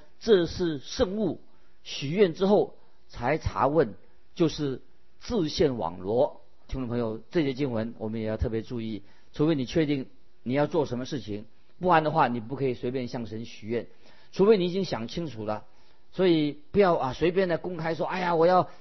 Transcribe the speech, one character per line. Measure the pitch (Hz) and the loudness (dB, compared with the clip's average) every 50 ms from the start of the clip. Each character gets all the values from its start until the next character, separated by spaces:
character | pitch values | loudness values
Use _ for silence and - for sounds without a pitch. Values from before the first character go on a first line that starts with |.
| - - - - | -10 -14 -14 -4
：“这 | - 226 220 180 170 | 4 6 6 6 6
是 | 151 - - 180 165 156 135 | 4 0 -2 -2 -2 -2 -4
圣 | - - - - 254 180 190 220 | -6 -8 -2 0 0 0 2 0
物。” | 220 165 123 - - - - - - - - - - | 0 0 -2 -4 -8 -14 -16 -16 -16 -16 -16 -14 -12
许 | - - - 147 135 | -10 -8 -6 -4 -2
愿 | 160 208 208 175 156 | 4 4 4 4 4
之 | - 190 | 2 4
后 | 190 214 180 131 - - - - - - - - - | 6 6 6 4 2 -2 -10 -16 -16 -16 -16 -16 -14
才 | - - 120 127 151 | -8 -2 0 0 0
查 | 156 - - - 95 117 | 0 0 -2 0 2 2
问， | 139 147 165 143 107 95 - - - - - - - - | 4 6 4 4 4 0 -6 -14 -16 -16 -16 -16 -10 0
就 | - 170 151 | 2 2 2
是 | - - 151 139 127 - - - - - - - - - | 2 0 -2 -2 -4 -6 -8 -12 -16 -16 -16 -16 -16 -12
自 | - - 247 220 165 147 | -6 -2 0 0 0 0
陷 | - - 180 143 127 | 2 2 2 2 2
网 | 110 90 82 87 92 | 0 -2 -4 -4 -4
罗。 | 90 95 110 123 147 139 - - - - - - - - | -4 0 2 4 4 2 0 -4 -14 -14 -16 -16 -10 -6
听 | - 131 | -6 -4
众 | 131 117 | -4 -2
朋 | 117 | -2
友， | 120 117 110 110 113 - - | -2 -2 -2 -4 -6 -8 -2
这 | - 180 151 | 0 0 0
节 | 135 131 | 2 0
经 | 120 147 131 | 0 -2 0
文 | 120 110 110 117 113 - | 0 -2 -2 -2 -4 -6
我 | 107 110 | -6 -4
们 | 110 113 | -4 -2
也 | 110 | -2
要 | 107 110 110 | -2 -2 0
特 | - 127 | 0 0
别 | 110 113 104 | 0 -2 -4
注 | - 127 117 | -4 -6 -6
意， | 113 110 107 98 - - - - - - - | -4 -4 -6 -8 -8 -12 -14 -16 -16 -10 -2
除 | - 151 | 0 2
非 | 160 165 | 2 2
你 | 139 127 | 2 0
确 | 110 - 170 160 | 0 0 2 2
定 | 143 147 135 127 - - - - - - - - | 2 0 -2 -2 -6 -10 -14 -14 -16 -16 -8 -4
你 | 117 127 | -2 2
要 | 143 147 | 2 2
做 | 143 - 165 139 | 2 2 0 0
什 | - 120 120 | 0 -2 -4
么 | 127 | -4
事 | - 160 127 | -4 -6 -6
情， | 104 107 101 104 107 - - - - - - - | -4 -6 -6 -8 -8 -12 -16 -16 -16 -16 -10 -2
不 | 175 180 | 2 6
然 | 170 160 156 | 6 6 6
的 | 151 | 4
话， | 147 160 143 123 | 4 4 4 4
你 | 120 120 | 2 0
不 | 107 117 139 | -4 -6 -4
可 | 131 139 | -2 0
以 | 131 120 | 0 0
随 | - - 123 | 0 -2 -2
便 | 127 131 123 120 | -2 -2 -4 -4
向 | - 127 117 | -6 -6 -6
神 | 95 107 110 117 | -6 -8 -8 -10
许 | - - - 104 104 | -10 -12 -10 -6 -4
愿。 | 117 120 - - - - - - - - - - - | -2 -2 -2 -4 -10 -14 -16 -16 -16 -16 -16 -6 0
除 | - 190 | 4 6
非 | 208 226 | 8 8
你 | 190 175 | 6 6
已 | 180 | 2
经 | 170 196 185 | 0 -2 -2
想 | - - 110 113 | -2 -4 -4 -6
清 | 120 - - 170 | -6 -6 -6 -6
楚 | 147 113 107 104 | -6 -6 -6 -4
了， | 104 107 104 - - - - - - - - - - - | -4 -4 -6 -6 -10 -14 -16 -16 -16 -16 -16 -16 -8 -2
所 | - 190 | 2 4
以 | 185 165 156 151 147 143 - - - | 4 6 4 4 2 -2 -6 -10 0
不 | - 196 | 4 6
要， | 202 180 170 | 6 6 6
啊， | 127 123 131 123 | 4 2 -2 0
随 | - 160 175 | 0 0 2
便 | 170 190 190 | 4 2 2
的 | 175 170 151 | 2 0 0
公 | - 175 180 | -2 -4 -6
开 | 160 160 165 165 | -4 -2 -2 -2
说 | 156 170 139 | -2 -2 -2
：“哎 | 165 185 | -2 -2
呀， | 180 175 175 | 0 2 4
我 | 160 165 | 6 6
要， | 175 185 180 160 - - - | 8 8 6 4 2 -2 -10